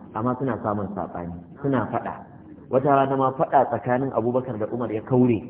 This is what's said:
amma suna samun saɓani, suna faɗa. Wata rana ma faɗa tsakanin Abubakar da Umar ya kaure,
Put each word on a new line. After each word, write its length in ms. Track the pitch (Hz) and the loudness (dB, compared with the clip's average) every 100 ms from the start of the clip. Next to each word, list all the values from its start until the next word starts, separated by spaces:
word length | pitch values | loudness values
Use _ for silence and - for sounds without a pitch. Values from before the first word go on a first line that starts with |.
| - | -10
amma 220 | 110 123 123 | -4 -2 -2
suna 200 | 135 104 | -2 -2
samun 260 | 110 104 98 | -2 -2 -4
saɓani, 480 | 95 80 87 87 87 - - | -6 -8 -8 -10 -10 -14 -6
suna 240 | 143 127 104 | -2 0 0
faɗa. 260 | 117 95 - - - - - - | -2 -4 -8 -14 -20 -20 -20 -2
Wata 200 | 123 143 139 | 2 4 4
rana 200 | 135 135 | 4 2
ma 160 | 131 | 0
faɗa 320 | 131 - 143 120 | 0 2 4 2
tsakanin 400 | 113 123 123 135 | 0 0 0 0
Abubakar 480 | 117 117 123 127 107 | 0 0 0 -2 -4
da 60 | 107 117 | -4 -4
Umar 160 | 113 | -4
ya 80 | 107 104 | -6 2
kaure, 320 | 127 123 110 - | 4 6 4 -2